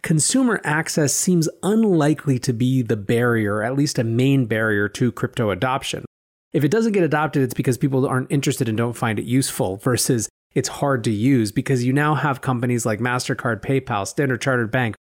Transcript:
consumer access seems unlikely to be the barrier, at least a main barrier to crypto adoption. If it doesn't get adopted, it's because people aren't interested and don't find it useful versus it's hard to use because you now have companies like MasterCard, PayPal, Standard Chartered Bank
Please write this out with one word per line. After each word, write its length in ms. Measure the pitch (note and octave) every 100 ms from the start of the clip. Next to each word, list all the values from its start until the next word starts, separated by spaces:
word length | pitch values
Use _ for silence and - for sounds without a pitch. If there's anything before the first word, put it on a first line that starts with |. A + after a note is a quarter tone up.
consumer 560 | - D#3+ - B3+ B3+ G3+ -
access 480 | D3+ D#3 - D3
seems 340 | - - F3+ D#3 -
unlikely 760 | F3+ A3 A3 E3+ D3 D3+ D3+ B2+
to 120 | -
be 300 | A2+ B2+ C3
the 160 | A2+ A2
barrier, 680 | F#2+ A#2 A#2+ A#2 G2+ G#2
at 140 | A2+ C#3
least 200 | D3 -
a 60 |
main 440 | A#2 A2+ C3+ C#3 A2+
barrier 420 | A2 A2 G#2 G2+
to 240 | - B2
crypto 360 | - B2+ - A2
adoption. 540 | F2+ B2+ C3+ - - - _ _ _ _
If 140 | D#3+ D3
it 60 |
doesn't 200 | G#3+ A3+
get 120 | G3+
adopted, 380 | E3 D3 D3+ D3
it's 120 | C3
because 240 | - C3+ A#2+
people 280 | C#3+ C3 C3+
aren't 240 | B2+ C3+
interested 380 | C#3 C#3+ B2+ A#2
and 100 | G#2+
don't 200 | A#2+ A#2
find 200 | A#2 G#2+
it 60 |
useful 540 | - B2+ C3 - G#2 F#2+
versus 500 | - A#2 - B2 G#2 _ _
it's 140 | C#3 -
hard 380 | - C#3+ C3 A#2
to 60 |
use 420 | G#2 A#2+ C3+ G#2+
because 320 | - C3 C3 B2
you 80 |
now 220 | C#3 D3+ D3
have 260 | D3 C3
companies 440 | - A#2+ B2 A#2+ A#2
like 140 | G#2+
MasterCard, 600 | B2 B2 - C3+ B2+ A2
PayPal, 440 | - C3+ C3+ G#2+ G2
Standard 360 | - C#3 A#2+
Chartered 300 | - B2+ A2
Bank 240 | C3 A#2 G2+